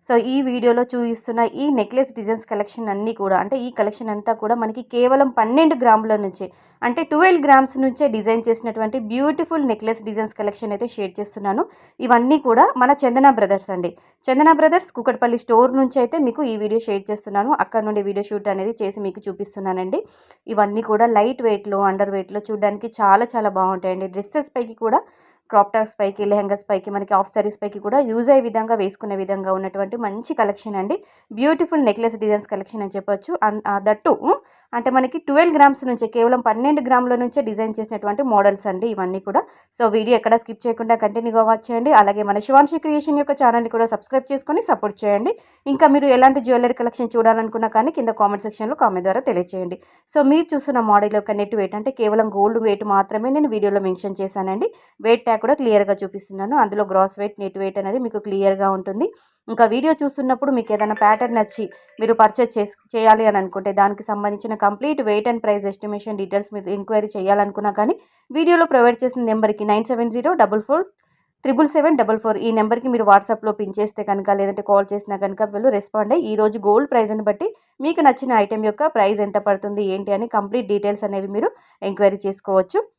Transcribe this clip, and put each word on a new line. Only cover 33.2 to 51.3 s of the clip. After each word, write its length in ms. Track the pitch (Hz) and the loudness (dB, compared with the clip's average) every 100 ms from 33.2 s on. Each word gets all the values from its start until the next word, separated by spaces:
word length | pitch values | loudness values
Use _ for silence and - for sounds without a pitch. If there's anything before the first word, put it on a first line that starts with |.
| 196 349 214 | -4 -2 -2
అన్-, 160 | 214 202 | -2 -4
ఆ, 20 | 202 196 | -2 0
that 120 | 214 | 0
too, 120 | 440 - - 494 _ _ _ | 0 0 0 -2 _ _ _
అంటే 160 | 240 240 254 | -4 0 0
మనకి 220 | 254 320 - | 0 -4 0
ట్వెల్వ్ 280 | 285 349 311 | 4 4 6
గ్రామ్స్ 280 | 285 269 254 | 6 4 -4
నుంచే, 160 | 240 226 | -4 -2
కేవలం 260 | 233 233 254 240 | 2 2 4 0
పన్నెండు 360 | 220 262 302 247 | 0 2 0 2
గ్రాముల 300 | 254 247 247 | 2 2 0
నుంచే 160 | 247 285 226 | 0 -2 -4
డిజైన్ 280 | 208 220 214 | -2 -4 -4
చేసినటువంటి 440 | 220 214 208 208 277 | -8 -6 -4 -2 2
మోడల్స్ 340 | 214 202 202 208 | 4 4 2 -4
అండి 160 | 185 226 | -4 -4
ఇవన్నీ 260 | 202 185 190 190 | -4 -4 -6 -2
కూడా. 160 | 196 - _ _ _ | -2 -2 _ _ _
So, 40 | 233 214 | 0 2
వీడియో 200 | 220 233 | 2 2
ఎక్కడ 160 | 220 226 | 4 0
స్కిప్ 220 | 226 214 240 | 0 -8 -6
చేయకుండా 300 | 226 226 226 | -4 0 0
కంటిన్యూగా 400 | 220 214 233 226 220 | 0 -2 -2 2 2
వాచ్ 160 | 226 220 | 2 -2
చేయండి. 240 | 233 247 254 | -4 4 6
అలాగే 240 | 202 202 208 | 6 2 0
మన 100 | 202 214 | -2 0
శివాంశి 340 | 269 285 320 311 | 0 0 -2 -2
క్రియేషన్ 340 | 302 294 294 | -2 0 -2
యొక్క 140 | 285 277 | 0 2
ఛానల్ని 300 | 254 233 226 226 | 2 2 -2 -2
కూడా 120 | 233 | -2
సబ్స్క్రైబ్ 340 | 220 _ 262 254 | -2 _ -4 -4
చేసుకొని 320 | 277 - 320 466 | -8 -4 -4 -2
సపోర్ట్ 280 | 311 311 302 | -2 -2 -4
చేయండి. 300 | 208 202 254 466 _ _ - | -2 0 -2 -6 _ _ -6
ఇంకా 220 | 269 311 277 | 2 4 4
మీరు 140 | 277 254 | 4 6
ఎలాంటి 240 | 262 269 233 | 6 4 2
జ్యువెలరీ 300 | 247 247 - | 2 2 0
కలెక్షన్ 300 | 240 - 233 233 | -4 -4 -4 2
చూడాలనుకున్నా 540 | 226 226 220 226 220 220 | 2 2 -2 -4 -2 0
కానీ 180 | 254 311 | 0 -2
కింద 140 | 233 220 | -4 0
కామెంట్ 240 | 208 202 214 | 0 0 -8
సెక్షన్‌లో 300 | 208 214 302 | -8 -6 0
కామెంట్ 240 | 240 185 180 | 0 0 -2
ద్వారా 160 | 202 269 | -2 -2
తెలియచేయండి. 480 | 185 175 185 180 185 _ _ _ | -4 -4 -8 -10 -10 _ _ _
So, 100 | 302 277 | 0 4
మీరు 160 | 302 330 | 4 2
చూస్తున్న 280 | 294 277 254 226 | -4 -2 -2 4
మోడల్ 240 | 202 208 208 | 4 4 -2
యొక్క 120 | 208 | -2